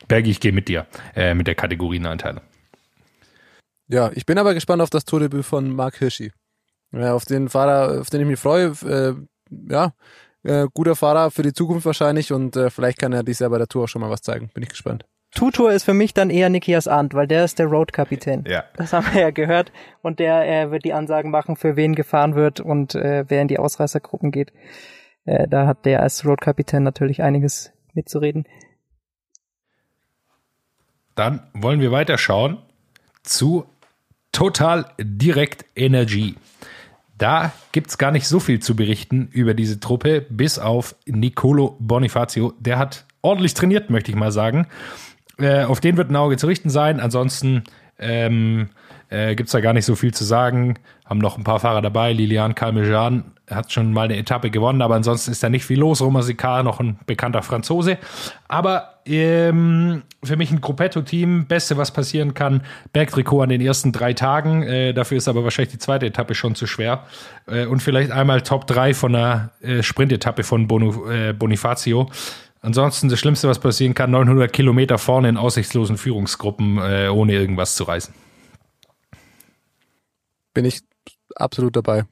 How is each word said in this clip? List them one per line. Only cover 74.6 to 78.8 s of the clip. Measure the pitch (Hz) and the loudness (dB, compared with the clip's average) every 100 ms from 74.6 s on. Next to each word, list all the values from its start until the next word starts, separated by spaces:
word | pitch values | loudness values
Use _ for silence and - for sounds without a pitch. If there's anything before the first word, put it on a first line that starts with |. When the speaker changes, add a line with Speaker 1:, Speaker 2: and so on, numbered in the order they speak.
| 135 123 135 117 | 4 4 4 2
Speaker 1:
vorne | - 127 123 | 2 4 4
in | 113 | 2
aussichtslosen | 120 120 101 123 107 107 | 0 0 -2 0 0 -2
Führungsgruppen, | 135 113 98 - 104 104 104 101 | -2 -2 -4 -4 -6 -2 0 0
äh, | 95 98 98 | 0 0 2
ohne | 101 107 | 2 4
irgendwas | 101 98 92 92 | 2 0 0 -2
zu | - | -4
reißen. | 87 85 - - _ _ _ - _ _ | -4 -4 -6 -16 _ _ _ -20 _ _